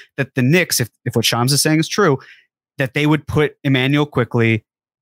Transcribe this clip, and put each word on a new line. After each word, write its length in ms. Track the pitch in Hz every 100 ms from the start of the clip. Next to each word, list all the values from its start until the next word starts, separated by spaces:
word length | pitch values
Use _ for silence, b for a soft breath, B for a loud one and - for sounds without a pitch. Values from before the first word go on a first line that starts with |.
| B -
that 180 | 135
the 80 | -
Knicks, 380 | 127 175 165 -
if, 100 | 120 _
if 100 | 127
what 100 | 120
Shams 280 | 110 120 123
is 100 | 143
saying 160 | 156 156
is 100 | 160
true, 300 | - 190 135 B B B _ _ -
that 160 | 131
they 120 | 147 151
would 180 | 151 -
put 280 | 147 151 -
Emmanuel 420 | 143 135 131 147 147
Quickley 580 | - 113 120 113 110 - _ _ _